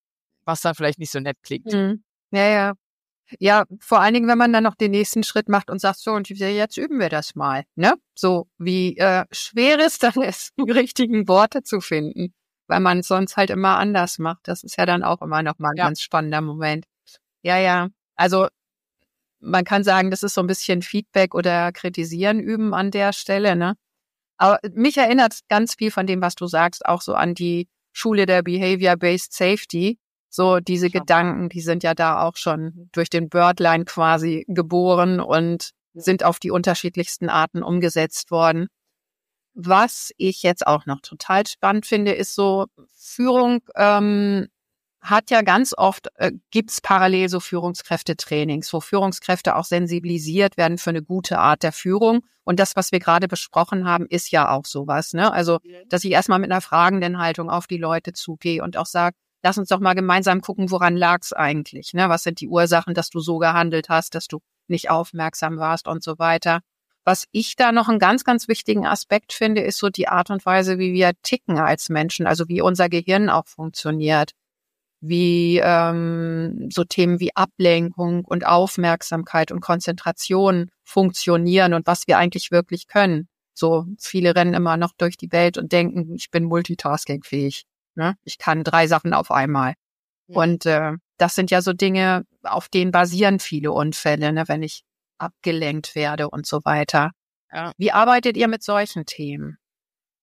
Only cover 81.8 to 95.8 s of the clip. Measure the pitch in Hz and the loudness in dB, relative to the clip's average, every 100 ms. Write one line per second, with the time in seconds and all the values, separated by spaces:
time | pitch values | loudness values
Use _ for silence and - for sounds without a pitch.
81.8 | 165 180 - 165 175 185 - 175 175 175 | 0 0 2 4 2 -2 -2 0 0 -4
82.8 | - 202 196 160 170 _ _ - 165 165 | -4 0 2 0 -4 _ _ -2 0 0
83.8 | 170 202 - 185 175 170 175 175 170 165 | -2 -10 -6 0 2 4 2 2 0 0
84.8 | 170 - 175 - 175 170 175 175 160 175 | -2 -2 -4 -4 -2 2 2 0 0 0
85.8 | 175 180 160 170 - 170 165 170 175 170 | 2 -2 -6 -8 -6 -2 0 0 -2 -4
86.8 | 147 151 - 143 - 143 139 - - _ | -4 -4 -4 -8 -6 -4 -4 -6 -14 _
87.8 | _ - 165 196 - - - 160 160 165 | _ -4 -4 -4 -10 -6 -2 -2 2 2
88.8 | 160 165 170 - 170 - 135 143 131 - | 4 2 0 -2 0 0 0 0 -2 -4
89.8 | _ _ _ _ _ 180 165 170 170 156 | _ _ _ _ _ 0 0 0 0 0
90.8 | 156 165 - - 175 - 185 180 180 175 | 0 -6 -10 -2 0 0 0 2 0 0
91.8 | 196 190 190 180 - _ - - - 190 | 0 2 2 0 -4 _ -6 -6 -2 -2
92.8 | 180 180 175 175 208 190 - 151 147 - | 2 2 2 2 2 2 -2 -4 -2 -2
93.8 | 151 156 160 147 151 156 160 151 156 - | -2 -2 -2 0 0 -2 -2 -4 -6 -12
94.8 | _ _ _ - 165 - - 165 156 156 | _ _ _ -14 -14 -8 -4 -4 -4 -6